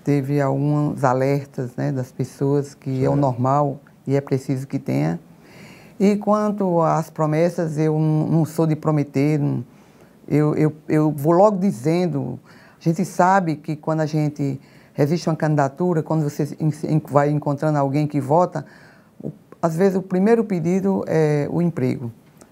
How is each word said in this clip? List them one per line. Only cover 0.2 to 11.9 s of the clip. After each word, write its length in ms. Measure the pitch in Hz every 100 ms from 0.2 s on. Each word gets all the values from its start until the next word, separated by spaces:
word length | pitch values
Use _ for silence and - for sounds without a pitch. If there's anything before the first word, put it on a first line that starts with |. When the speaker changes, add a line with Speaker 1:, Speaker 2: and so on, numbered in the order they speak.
| 135 143
Speaker 1:
alguns 640 | 135 139 147 147 147 131
alertas, 720 | 131 131 135 143 - - 120 -
né, 140 | 143
das 220 | 135 123
pessoas, 640 | - 127 - 139 143 143
que 280 | - 139 131
é 60 | 139
o 40 |
Speaker 2:
Certo. 80 | 143
Speaker 1:
normal 600 | 139 123 131 147 143 135 - - -
e 80 |
é 60 | 139
preciso 460 | 139 135 - 131 139
que 120 | 135
tenha. 400 | 131 135 156 170 - - - - - - - -
E 180 | 202 208
quanto 680 | 202 214 214 208 190 170
às 260 | 156 156 160
promessas, 720 | - 156 156 175 175 160 151
eu 200 | 156 156
n-, 300 | 156 156 156
não 140 | 160
sou 220 | 147 - 160
de 100 | 156
prometer, 640 | 156 151 143 135 147 151
não, 260 | 143 131 123 - - - - - -
eu, 260 | 147 151
eu, 180 | - 156 - -
eu 240 | 156 151
vou 220 | 147 147
logo 240 | 170 214 190
dizendo, 840 | 196 123 143